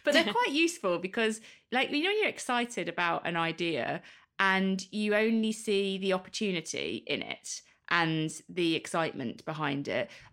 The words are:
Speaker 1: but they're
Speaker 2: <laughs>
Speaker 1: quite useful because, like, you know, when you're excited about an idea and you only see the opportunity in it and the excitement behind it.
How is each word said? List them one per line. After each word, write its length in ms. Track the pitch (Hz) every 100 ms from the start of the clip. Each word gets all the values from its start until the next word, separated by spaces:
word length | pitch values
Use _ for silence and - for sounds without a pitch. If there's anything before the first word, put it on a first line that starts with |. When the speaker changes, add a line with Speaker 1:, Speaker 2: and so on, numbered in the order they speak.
Speaker 1:
but 100 | -
they're 100 | 302
Speaker 2:
<laughs> 80 | 320
Speaker 1:
quite 180 | 466 480
useful 460 | 277 330 - 190 170
because, 420 | 190 208 220 220 - - -
like, 180 | 247 269
you 120 | 294
know, 60 | 359
when 80 | 427
you're 80 | 339
excited 580 | - - 240 240 214 170
about 380 | 170 175 165 -
an 80 | 170
idea 640 | 165 160 170 147 117 156 - - _ -
and 480 | 190 190 190 190 -
you 240 | 214 208 208
only 360 | 220 226 220
see 460 | 220 - 196 196 190
the 160 | 190
opportunity 920 | 185 185 - 208 175 165 - 76 95 -
in 140 | 139
it 400 | - - - - - _ -
and 400 | 175 165 160 156 - -
the 280 | 175 170 160
excitement 680 | - 175 160 - 123 - -
behind 420 | 156 151 139 143
it. 240 | 120 - - -